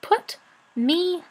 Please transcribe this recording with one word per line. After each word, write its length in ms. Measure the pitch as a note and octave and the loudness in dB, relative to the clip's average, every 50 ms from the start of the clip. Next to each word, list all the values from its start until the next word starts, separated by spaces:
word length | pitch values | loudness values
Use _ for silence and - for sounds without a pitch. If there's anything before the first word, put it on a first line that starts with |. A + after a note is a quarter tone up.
Put 360 | - - G4+ A4+ - - - - _ _ - _ _ _ _ | 2 0 0 0 0 -6 -16 -18 _ _ -20 _ _ _ _
me 480 | - A#3 B3+ D4+ E4+ F4+ F4+ F4+ F4 D4 - | -2 0 2 2 2 2 0 -2 -4 -6 -12